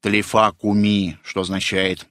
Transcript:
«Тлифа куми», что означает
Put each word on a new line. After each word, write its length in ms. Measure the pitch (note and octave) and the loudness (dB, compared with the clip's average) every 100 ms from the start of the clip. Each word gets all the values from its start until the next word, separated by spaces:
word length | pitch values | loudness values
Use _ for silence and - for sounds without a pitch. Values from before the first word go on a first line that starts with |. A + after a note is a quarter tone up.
«Тлифа 520 | G#2 G#2+ G2+ A2+ G#2+ | 0 0 2 2 2
куми», 640 | - G#2+ G#2 G#2 G#2 F#2 D#2 | 2 0 2 2 2 0 -6
что 180 | - - | -10 -6
означает 640 | F#2 F#2+ - F#2+ F#2+ F#2 - | -4 -4 -4 -2 -2 -4 -10